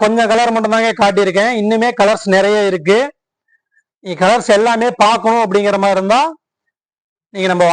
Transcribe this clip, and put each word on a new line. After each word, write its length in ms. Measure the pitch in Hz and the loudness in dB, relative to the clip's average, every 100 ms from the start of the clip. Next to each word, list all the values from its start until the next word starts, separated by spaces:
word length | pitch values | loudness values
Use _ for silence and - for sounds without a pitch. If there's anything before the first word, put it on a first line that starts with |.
கொஞ்சம் 260 | 214 226 220 | 0 0 0
கலர் 220 | 226 240 226 | 2 0 -2
மட்டும்தாங்க 360 | 214 226 226 - | -2 0 -2 0
காட்டியிருக்கேன், 500 | 202 196 190 180 226 233 | 0 2 0 0 -2 -2
இன்னுமே 280 | 208 220 240 240 | -2 0 -2 0
கலர்ஸ் 260 | 202 220 202 190 | 0 0 0 0
நிறைய 220 | 196 214 202 | 2 0 0
இருக்கு. 280 | 185 156 214 285 - _ _ _ _ _ _ _ _ | -2 0 0 0 -8 _ _ _ _ _ _ _ _
நீங்க 140 | 190 160 | -12 -2
கலர்ஸ் 300 | 185 240 214 202 | 0 0 2 2
எல்லாமே 300 | 226 233 240 - | 2 0 -2 0
பார்க்கணும் 400 | 208 233 226 233 220 | 0 2 0 0 0
அப்படிங்கிற 320 | 196 202 196 | 0 0 0
மாதிரி 140 | 196 190 | 0 0
இருந்தா 220 | 190 233 320 311 _ _ _ _ _ _ _ _ _ | 0 0 0 -6 _ _ _ _ _ _ _ _ _
நீங்க 160 | 196 185 | -6 -4
நம்ம 120 | 175 175 | 0 2